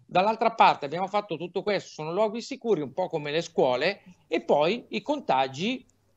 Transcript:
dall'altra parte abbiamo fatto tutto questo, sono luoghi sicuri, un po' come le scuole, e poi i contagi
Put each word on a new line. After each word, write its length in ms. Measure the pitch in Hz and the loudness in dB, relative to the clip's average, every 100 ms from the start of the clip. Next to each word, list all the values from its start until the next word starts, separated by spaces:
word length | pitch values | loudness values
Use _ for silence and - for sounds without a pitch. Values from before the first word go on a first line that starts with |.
| _ | _
dall'altra 460 | 175 202 226 220 | 2 2 2 -2
parte 340 | 226 185 147 139 | 6 6 6 -4
abbiamo 220 | 165 190 | -4 -2
fatto 280 | 208 208 156 | -2 -2 -6
tutto 260 | 180 196 | -4 -4
questo, 280 | 196 185 - | -2 -2 -4
sono 240 | - 156 | -10 -6
luoghi 280 | 180 220 226 | 0 0 -2
sicuri, 400 | - - 233 175 | -10 -8 0 0
un 120 | 135 | 0
po' 140 | 156 180 | -6 -4
come 240 | 160 147 | -4 -2
le 100 | 156 | -4
scuole, 600 | 165 - 143 123 165 196 - - _ | -2 2 2 2 0 -2 -12 -20 _
e 140 | 160 | -4
poi 440 | - 147 160 240 - | 2 4 4 0 -6
i 120 | 214 | -8
contagi 840 | - 294 - 135 135 131 208 254 - _ _ | -4 -4 0 0 0 -2 -4 -6 -10 _ _